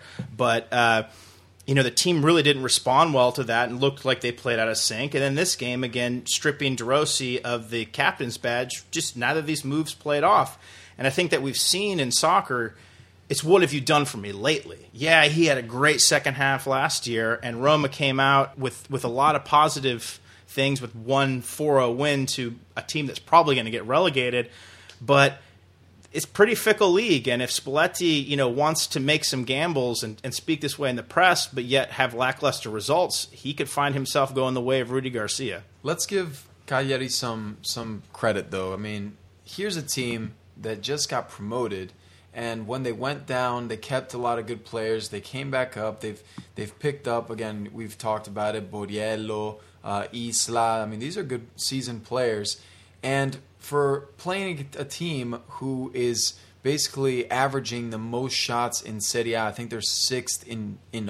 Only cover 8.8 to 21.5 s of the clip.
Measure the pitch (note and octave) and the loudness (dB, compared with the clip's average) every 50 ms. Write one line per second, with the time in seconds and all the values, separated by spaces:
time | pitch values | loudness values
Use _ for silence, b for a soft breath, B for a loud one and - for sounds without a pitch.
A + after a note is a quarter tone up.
8.8 | - - - A3+ D#3+ - - A#2+ A#2+ B2+ D3+ D#3+ D3 D#3 D#3 D3 - C3+ C#3+ D#3 | -10 -8 -6 -4 -4 -4 -4 -2 0 0 0 0 0 -2 -4 -4 -2 -2 -2 -2
9.8 | D#3+ - - - - D3 D3 D3 D3+ F#3 G#3+ F3 C3 - - - B B B B | -2 -4 -6 -8 -2 0 0 4 4 6 6 6 4 2 -2 -14 B B B B
10.8 | B B B B C3+ C3+ C3+ F3+ F3+ - E3+ C3+ C3+ C#3 A#2+ - - - F3 F#3 | B B B B -2 0 2 2 2 2 2 0 0 0 -2 0 0 2 2 0
11.8 | G#3 G#3 F#3+ E3 C3+ A#2+ A#2 - D#3+ D#3+ F3+ G3 F3+ - C3 B2 A2+ G#2+ - b | 0 0 0 0 0 2 2 2 4 4 4 4 2 2 -2 -2 -2 -4 -6 b
12.8 | b b b b b b b b b - C#3 - D3+ D#3 F#3+ F#3+ E3+ C3+ C#3+ C#3+ | b b b b b b b b b -6 -4 -2 4 6 6 6 6 6 2 0
13.8 | B2+ - D3+ D3 C#3+ C#3 - A2 G2 G2+ G2+ G2 A2 D3 D#3+ C#3+ - - F#2+ - | 0 2 2 2 2 0 -4 -8 -8 -8 -6 -2 0 0 0 0 -2 -10 -16 -18
14.8 | - - - A2+ D3 D#3+ E3 D#3+ D3+ D3 D3+ E3 E3 D#3 C#3 B2+ A#2 A2+ A#2+ B2+ | -18 -16 -10 -2 2 6 6 8 8 6 6 4 4 4 4 2 0 -4 -2 2
15.8 | C#3+ D3+ D3+ A#2 - - D#3+ C#3 - C#3+ C3 C3+ C#3 C#3 C3+ C3 - C#3 C3 C3+ | 4 4 4 6 4 4 4 4 2 0 -2 0 0 0 0 0 0 0 0 0
16.8 | C#3+ D3 - - - A#2+ A#2 A2+ A2+ A2+ A#2 A2+ B2+ A#2+ A#2 A#2 C3 D3 D#3 D#3 | 0 0 -2 -2 -4 -2 -2 0 0 0 0 -2 -4 -6 -4 0 2 4 4 4
17.8 | C#3+ C#3 C#3 - D3 C3+ C3 C3+ C3+ C#3 C#3 C#3 C3+ - - C#3 C3 B2 - - | 2 0 0 0 0 2 2 4 4 6 6 6 4 2 -2 -4 -6 -6 -6 -6
18.8 | - - C#3 A#2+ - A#2+ A#2 C3 C#3+ D#3 D3 C#3+ - - D3+ D3 D#3 D#3 D#3 D3 | -10 -6 -6 -4 -2 -2 0 2 4 4 4 2 0 4 6 6 6 6 2 0
19.8 | C3+ C3 A#2+ A2+ - - - - b b b b b b - C#3 C3+ C#3 C#3 C3 | -2 -2 -2 -4 -6 -10 -14 -14 b b b b b b -2 0 0 2 0 -2
20.8 | B2+ A2 G2+ A2+ A2 B2 C3+ C3+ C#3 C3+ C3 B2 A2+ - | -4 -8 -12 -8 -2 2 2 4 4 2 0 -4 -6 -8